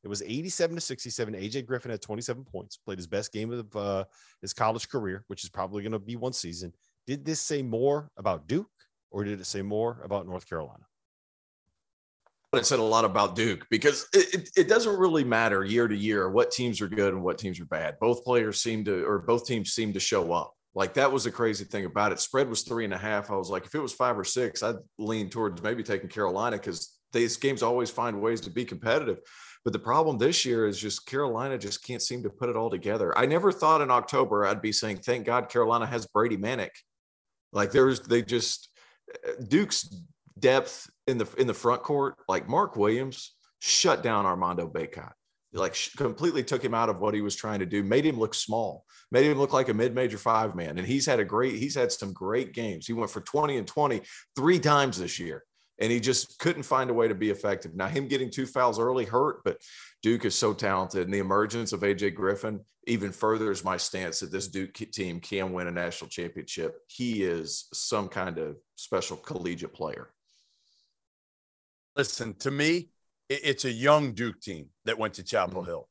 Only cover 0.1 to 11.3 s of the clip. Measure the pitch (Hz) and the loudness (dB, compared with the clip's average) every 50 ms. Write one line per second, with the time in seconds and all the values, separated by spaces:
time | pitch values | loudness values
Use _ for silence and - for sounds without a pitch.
0.1 | - 196 - 78 117 139 165 190 175 - 175 165 165 170 - - 139 - - 127 | -8 -6 -6 -6 -6 -6 -6 -6 -2 0 0 0 0 -4 -6 -6 -8 -8 -10 -10
1.1 | 113 - 120 107 113 92 95 107 110 139 127 113 131 123 - 123 113 104 - - | -6 -4 -4 -4 -4 -6 -8 -6 -6 -6 -4 -4 -6 -6 -4 -6 -8 -8 -6 -8
2.1 | 107 107 120 - 123 123 135 _ - 95 87 - - - _ - 98 92 90 82 | -8 -8 -4 -6 -6 -8 -8 _ -12 -12 -12 -12 -18 -18 _ -10 -8 -8 -8 -4
3.1 | 85 98 107 - - 107 107 113 120 123 113 107 107 107 101 101 98 95 98 - | -4 -4 -4 -4 -6 -6 -6 -4 -6 -8 -8 -8 -6 -4 -2 0 0 -2 -2 -4
4.1 | _ _ _ _ _ _ - 98 - - 120 110 110 113 - - - 135 110 95 | _ _ _ _ _ _ -12 -12 -2 0 2 2 2 0 -4 -4 -4 -4 -4 -2
5.1 | 92 101 107 _ 98 - - 90 _ - 92 92 101 104 101 110 110 107 98 104 | -6 -6 -8 _ -12 -12 -12 -12 _ -6 -6 -4 -4 -6 -4 -4 -6 -6 -6 -8
6.1 | 120 120 117 127 120 - - 87 85 85 92 85 - _ _ _ _ _ _ - | -10 -6 -6 -6 -6 -6 -8 -8 -8 -10 -10 -12 -14 _ _ _ _ _ _ -8
7.1 | 131 143 139 151 160 147 - - 156 147 135 123 113 113 127 139 143 151 147 147 | -8 -6 -4 -6 -4 -4 -2 -2 -2 -2 -2 -2 -2 2 2 2 2 2 -2 -8
8.1 | _ - 98 104 92 78 73 80 127 165 214 _ _ _ _ _ _ _ _ _ | _ -4 -2 -2 -2 -2 -2 -2 -2 -2 -2 _ _ _ _ _ _ _ _ _
9.1 | - 101 104 101 104 98 92 - - 101 98 101 104 107 113 117 120 117 - 90 | -6 -6 -4 -4 -4 -6 -8 -8 -6 -6 -4 -4 -2 -2 -2 -2 -4 -6 -8 -4
10.1 | 101 101 90 87 92 90 - - 90 82 78 65 - - - _ _ _ _ _ | -4 -4 -4 -4 -10 -10 -10 -8 -8 -8 -8 -8 -12 -20 -20 _ _ _ _ _
11.1 | _ _ _ _ | _ _ _ _